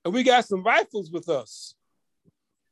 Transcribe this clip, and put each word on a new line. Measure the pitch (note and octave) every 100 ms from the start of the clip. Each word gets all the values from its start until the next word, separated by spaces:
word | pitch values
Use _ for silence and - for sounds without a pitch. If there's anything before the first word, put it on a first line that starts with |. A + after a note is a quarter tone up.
and | E3+
we | A#3
got | B3 B3 A3
some | F#3+
rifles | F#3+ D4 - G#3+ D#3+
with | F3 E3+
us. | C#3+ A2+ - - - _ _ _ _ _ _ _ _ _